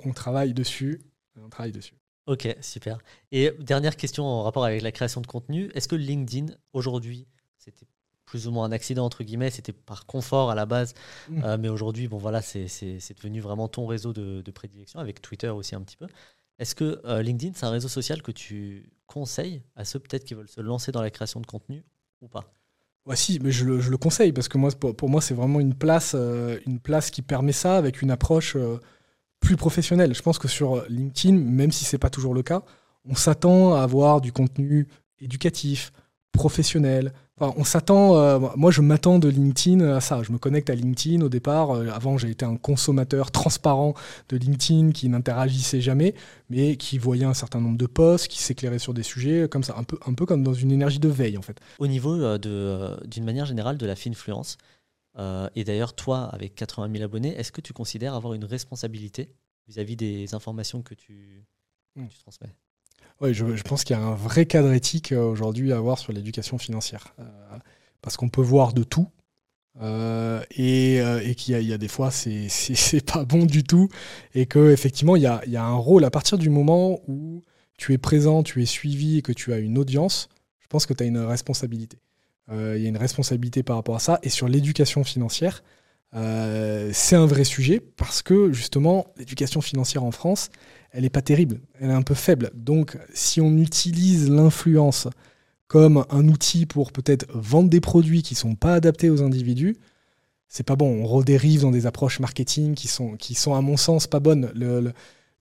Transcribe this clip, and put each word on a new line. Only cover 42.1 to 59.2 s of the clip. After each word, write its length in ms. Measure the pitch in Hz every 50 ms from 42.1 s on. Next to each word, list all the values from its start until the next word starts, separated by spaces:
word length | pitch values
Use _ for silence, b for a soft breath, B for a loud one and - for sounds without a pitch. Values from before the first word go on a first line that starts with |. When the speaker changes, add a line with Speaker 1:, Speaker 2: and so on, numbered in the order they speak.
| 135
Speaker 1:
j'ai 140 | 131 120 113
été 140 | 113 - 131
un 120 | 117 117
consommateur 760 | 120 - - 143 127 - - 139 135 127 135 143 135 135 - -
transparent 640 | - - 156 - - - 151 139 135 147 147 143 B B B B B B B
de 80 | 131
LinkedIn 560 | 127 123 135 143 131 - - 165 160 160 156 151
qui 160 | - 131 127
n'interagissait 720 | 123 120 123 131 120 127 131 135 131 131 123 - 139 127
jamais, 340 | 120 135 131 139 160 196 208 B B B B B B B
mais 280 | 120 127 139 147 147
qui 200 | 139 - - 139
voyait 280 | 131 117 131 127 123 135
un 100 | 135 131
certain 260 | 135 127 117 - 117
nombre 160 | 117 117 113
de 100 | 117 127
posts, 420 | 120 - - 165 165 175 170 - -
qui 120 | - -
s'éclairait 380 | - - 127 - 131 123 120 117
sur 160 | - - 120
des 80 | 117 113
sujets, 460 | - - 127 123 143 160 170 165 156
comme 160 | - 139 131
ça, 100 | - -
un 60 | 110 123
peu, 160 | - 160 - -
un 80 | 131 127
peu 100 | 120 175
comme 200 | 180 180 143 131
dans 100 | 131 131
une 160 | 123 131 135
énergie 300 | 135 139 143 143 135 143
de 80 | 151 156
veille, 280 | 143 131 127 110 104
en 60 | 101 92
fait. 160 | - 107 - b b b b
Speaker 2:
Au 80 | 143 139
niveau, 260 | 135 127 123 151 170
euh, 240 | 170 139 113 107 101
de, 100 | 104 107
euh, 480 | 101 101 101 98 95 92 98 101 98 92 -
d'une 200 | 113 113 113 113
manière 220 | 113 117 139 147
générale 300 | 139 123 110 107 127 147
de 100 | 143 117
la 100 | 101 95
finfluence, 600 | - - 120 113 - - - 101 - 139 - - - _ _ _ _ _ _ _ _ _ _ _ -
euh, 320 | 98 95 92 95 95 98 -
et 100 | 113 104
d'ailleurs, 280 | 107 104 107 117 117 -
toi, 300 | - - 131 131 131 123 110 -
avec 220 | 98 98 98 -
quatre-vingt 340 | - 110 - - - 98 107
mille 140 | 107 107 107
abonnés, 340 | 101 107 110 123 151 -
est-ce 160 | - 120 - -
que 80 | -
tu 140 | - - 131
considères 400 | - 117 - - 110 120 139 135
avoir 180 | 117 113 120 110
une 140 | 107 104
responsabilité 800 | 98 123 123 - - 127 117 117 110 110 110 107 101 - -